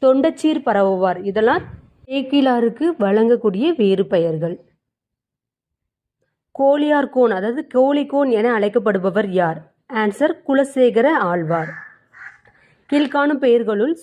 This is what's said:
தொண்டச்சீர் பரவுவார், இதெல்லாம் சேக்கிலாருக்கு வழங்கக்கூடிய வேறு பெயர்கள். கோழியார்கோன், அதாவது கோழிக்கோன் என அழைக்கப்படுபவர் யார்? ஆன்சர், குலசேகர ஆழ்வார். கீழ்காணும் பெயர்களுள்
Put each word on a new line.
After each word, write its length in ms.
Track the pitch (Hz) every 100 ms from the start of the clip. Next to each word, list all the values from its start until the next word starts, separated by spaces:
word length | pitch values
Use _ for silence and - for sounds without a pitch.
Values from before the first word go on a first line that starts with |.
தொண்டச்சீர் 640 | 262 262 320 - 311 311 277
பரவுவார், 520 | 202 196 190 185 180
இதெல்லாம் 420 | 196 196 220 330 - - - _ -
சேக்கிலாருக்கு 800 | 269 262 285 269 240 233 226 330 330
வழங்கக்கூடிய 760 | 202 208 226 240 226 190 294 330
வேறு 300 | 202 190 190
பெயர்கள். 500 | 185 165 160 165 175 _ _ _ _ _ _ _ _ _ _ _ _ _ _ _ _ _ _ _ -
கோழியார்கோன், 800 | 277 294 294 294 277 254 240 190
அதாவது 260 | 208 247 -
கோழிக்கோன் 560 | 247 269 285 285 277 277
என 220 | 226 233 226
அழைக்கப்படுபவர் 680 | 208 226 214 196 185 185 202
யார்? 300 | 185 170 160 - _ -
ஆன்சர், 420 | 233 214 202 302 330 -
குலசேகர 600 | 269 277 269 247 208 269 320 190
ஆழ்வார். 440 | 175 160 165 160 160 - _ _ - - - _ _ _ _ -
கீழ்காணும் 540 | 285 285 285 285 294 269
பெயர்களுள் 500 | 240 220 208 247 330